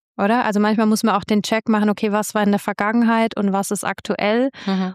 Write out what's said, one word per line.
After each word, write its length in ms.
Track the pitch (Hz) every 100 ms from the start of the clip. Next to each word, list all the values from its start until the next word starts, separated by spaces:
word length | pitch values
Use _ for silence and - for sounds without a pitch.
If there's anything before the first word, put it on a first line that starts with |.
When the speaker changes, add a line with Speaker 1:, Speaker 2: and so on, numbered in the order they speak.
| _ -
Speaker 1:
oder? 260 | 202 240 220
Also 120 | 202
manchmal 260 | 208 214 214
muss 160 | 214
man 100 | 226
auch 80 | 196
den 180 | - 208
Check 260 | - 220 -
machen, 220 | 214 214
okay, 200 | 202 214
was 240 | 208 208
war 80 | 214
in 80 | 202
der 80 | 202
Vergangenheit 760 | - 202 208 233 226 226 226 -
und 160 | 202
was 180 | 196 196
ist 140 | 202
aktuell? 640 | - 196 - - 208 233 269 -
Speaker 2:
Mhm. 300 | 196 190 185